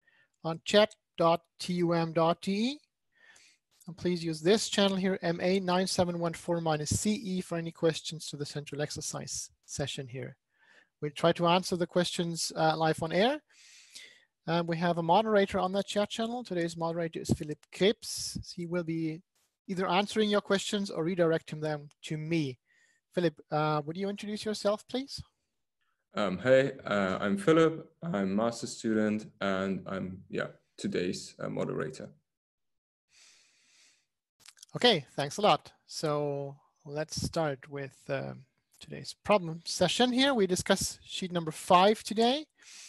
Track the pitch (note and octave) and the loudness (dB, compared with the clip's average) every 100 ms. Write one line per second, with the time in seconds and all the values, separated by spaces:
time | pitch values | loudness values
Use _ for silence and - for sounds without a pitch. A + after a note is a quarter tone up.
0 | _ _ _ _ D#3+ E3 - G#3 G#3+ - | _ _ _ _ -6 -6 2 4 4 2
1 | _ - E3 E3+ _ - - F3 E3+ E3+ | _ 2 4 2 _ -12 -4 0 2 2
2 | E3 D#3+ E3 E3+ - G3 A#3+ D4 _ _ | 0 2 2 2 0 0 0 -4 _ _
3 | _ _ _ - _ _ _ _ - E3 | _ _ _ -20 _ _ _ _ -20 -4
4 | F3+ F3+ E3 D#3 D#3+ G#3+ - - G3 F#3+ | -2 -2 -2 0 4 4 2 2 2 2
5 | F#3+ F#3+ F3 E3+ F3+ F#3+ F3+ F3+ F#3+ - | 0 0 -2 0 0 0 2 0 2 0
6 | F3 F3 E3+ E3 - E3+ E3 D3+ D3+ - | 0 0 -4 -4 -4 -2 0 0 0 -2
7 | G#3 G#3 F#3+ F#3 - E3+ E3 - E3 D3+ | 0 -2 -2 -6 -4 -6 -6 0 0 0
8 | - D#3+ - C#3+ C#3+ D3 D3 C#3 D3 - | -4 -10 -10 -10 -8 -8 -8 -6 -6 -6
9 | - C#3+ C#3 - - _ - - C#3 - | -8 -8 -8 -10 -12 _ -12 -6 -6 -6
10 | C3 B2+ B2 - _ _ _ _ _ _ | -10 -10 -12 -14 _ _ _ _ _ _
11 | D3+ - E3 E3+ E3+ F3+ F3+ F3+ F3 F3+ | -10 0 2 4 4 2 2 -2 0 0
12 | E3+ - E3+ E3 - E3 D#3+ D#3 D#3+ D#3+ | 0 -2 -4 -4 -4 0 2 2 2 0
13 | D#3+ E3+ A#3 D4+ - _ - - - - | 0 2 2 0 -6 _ -20 -20 -20 -20
14 | - - _ _ - E3+ E3+ E3 F3 E3+ | -20 -20 _ _ -2 0 0 0 0 2
15 | E3 F#3 A3 G#3 G3 G3 F#3 G3 F#3+ G#3 | 4 4 4 4 4 0 -2 -2 -2 -2
16 | G#3 - A3+ B3 A#3+ F3 E3+ E3 E3 E3+ | -2 -2 -6 -6 -6 -4 -4 -4 -4 -2
17 | E3 D#3+ - - D3 D3+ _ - F#3+ - | -4 -4 -4 -4 -4 -10 _ 0 2 2
18 | - - - - - - F3 F3 E3 E3 | -4 -8 -8 -8 -10 -10 -4 -4 -2 -2
19 | D#3+ D#3+ - _ _ _ - F#3 F#3 F3 | -4 -6 -12 _ _ _ -8 -2 2 2
20 | G#3 A3 G#3+ G#3 - G3 - G#3 G3 E3+ | 2 0 2 2 2 0 0 -4 -4 -4
21 | D#3+ F#3 E3 D#3+ - D#3 D#3 D3+ D3 _ | -2 2 2 2 -2 -8 -6 -6 -8 _
22 | - D#3 D#3 E3+ C#3 B2 _ _ _ _ | -8 -6 -2 -2 -2 -6 _ _ _ _
23 | _ - E3+ - - D3+ D3+ D3+ D3 E3+ | _ -2 0 -2 -4 0 0 0 -2 -4
24 | G3 G3+ G#3 G#3+ G#3+ G#3 G3+ G#3 - B3+ | -6 -6 -8 -6 -4 -2 0 -2 -4 -8
25 | C#4 - - _ _ _ _ _ _ _ | -6 -12 -16 _ _ _ _ _ _ _
26 | _ - G2+ F2+ A#2+ C3 C3+ - - G2+ | _ -2 -2 0 4 6 4 -2 -2 0
27 | F#2+ F#2+ G2+ G2 - D#3+ D#3+ D#3+ - _ | 2 0 0 0 4 6 4 2 -10 _
28 | E3+ G#2 F#2+ G2+ A#2 A#2 A#2 - A2+ A2 | -4 -2 0 0 0 -2 -8 -6 -2 2
29 | G#2+ G#2+ - - G2 F#2+ G2 F#2 F2+ F#2+ | 2 -2 -6 -6 -4 -2 -2 -4 -6 -8
30 | F#2+ F#2 - - G2+ - _ - G#2 G2 | -8 -10 -8 -6 -6 -10 _ -10 -4 -2
31 | F2+ - - - - C#2+ - - - - | -2 -4 -10 -10 -8 -4 -4 -4 -6 -8
32 | - - _ _ _ _ _ _ _ _ | -16 -18 _ _ _ _ _ _ _ _
33 | _ _ - _ _ _ _ _ _ _ | _ _ -20 _ _ _ _ _ _ _
34 | _ _ _ _ - - - D3+ A#3+ F3+ | _ _ _ _ -20 -20 -14 2 4 4
35 | - - C#3+ - G3+ D3+ - _ - - | 0 -6 -6 2 4 4 0 _ -16 -6
36 | D#3 D3 D3 C#3+ C#3 C#3 _ _ D3+ D3 | -2 0 -2 -4 -8 -12 _ _ -10 -8
37 | D#3 - - E3+ D#3+ C3 - C#3 C3+ - | -6 -6 -4 -2 -2 -2 -8 -10 -10 -12
38 | - C3+ C3+ B2+ C3 _ _ - - C#3+ | -6 -4 -6 -10 -16 _ _ -20 -16 -14
39 | - - - G#3 E3+ E3 - - F3 - | -14 -6 2 2 2 -8 -6 0 2 4
40 | B3 A#3+ C#4 B3+ F#3 F3+ - G3 - - | 2 4 4 4 2 2 2 2 0 -8
41 | - - F#3 F3 D#3+ - - F3+ G3 A3 | -12 -8 -4 -2 -4 -2 6 8 8 4
42 | - G#3+ A#3 C#4+ D#4 _ - - | 0 2 2 2 -4 _ -20 -20